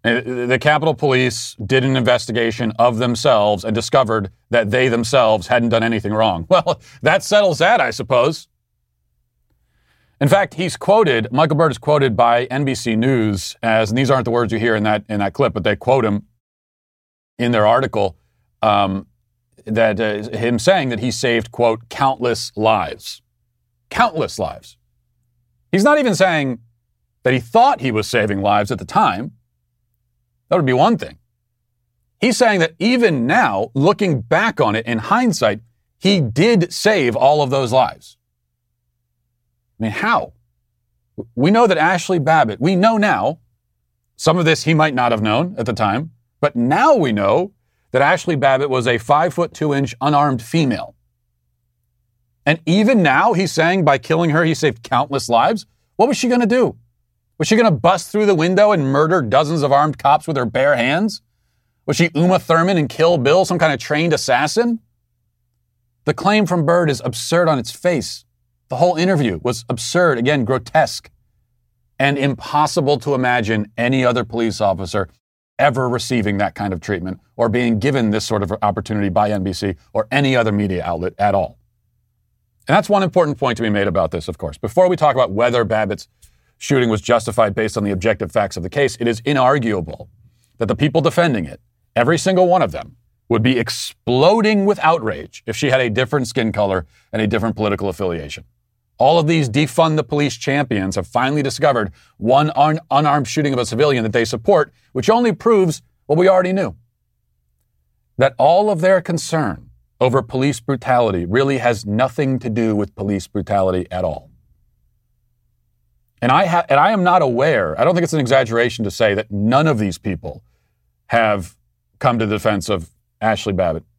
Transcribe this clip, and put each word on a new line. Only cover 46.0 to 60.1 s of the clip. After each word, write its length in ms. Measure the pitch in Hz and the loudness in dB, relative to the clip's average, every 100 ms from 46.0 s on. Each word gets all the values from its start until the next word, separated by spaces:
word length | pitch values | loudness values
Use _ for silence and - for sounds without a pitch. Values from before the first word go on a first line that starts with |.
| 160 _ _ _ | -6 _ _ _
but 140 | 147 120 | -2 0
now 400 | 120 165 277 269 | 0 2 4 4
we 160 | 139 | 2
know 420 | 104 98 127 190 _ _ _ _ | 0 2 2 0 _ _ _ _
that 100 | 127 | 2
Ashley 340 | 139 170 - 151 | 2 2 0 0
Babbitt 340 | 135 131 143 | 2 2 0
was 180 | 127 117 | 0 0
a 100 | 120 | -2
five-foot-two-inch 960 | 117 147 175 147 165 - 156 139 139 - | 2 2 2 -2 -6 -4 -2 -2 -2 -2
unarmed 400 | 139 147 147 127 | 0 2 0 -2
female. 540 | - 165 143 101 - _ _ _ _ _ _ _ _ _ _ _ _ _ _ _ - | -4 -2 0 -4 -8 _ _ _ _ _ _ _ _ _ _ _ _ _ _ _ -4
And 140 | 160 - | -2 0
even 360 | 190 220 247 | 2 4 4
now, 320 | 156 135 208 | 4 2 2
he's 180 | 180 190 | 0 -2
saying 340 | - 160 190 147 | 0 0 2 2
by 140 | 139 | 0
killing 320 | - 160 170 | 0 0 2
her, 120 | 151 | 2
he 100 | 165 | 0
saved 300 | 151 151 117 | 0 -2 -2
countless 460 | - 123 143 135 113 | -4 -2 -2 -4 0
lives. 360 | 117 143 220 - _ _ - | 2 2 0 -8 _ _ 0
What 120 | 233 | 0
was 100 | 262 | 2
she 100 | 247 | 0
gonna 180 | 247 226 | 0 2
do? 300 | 247 202 - _ _ _ _ _ _ | 2 0 -2 _ _ _ _ _ _
Was 100 | 156 | 0
she 80 | 220 | 4
gonna 160 | 226 | 4
bust 400 | 147 170 180 - | 4 2 0 -2
through 140 | 214 208 | 0 2
the 100 | 180 | 2
window 380 | 170 185 208 | 2 4 4
and 180 | 196 135 | 4 0
murder 300 | 139 156 180 | 0 2 0
dozens 420 | 117 127 151 165 | 2 2 2 -2
of 80 | 139 | 2
armed 260 | 139 151 - | 2 2 0
cops 300 | 143 | 0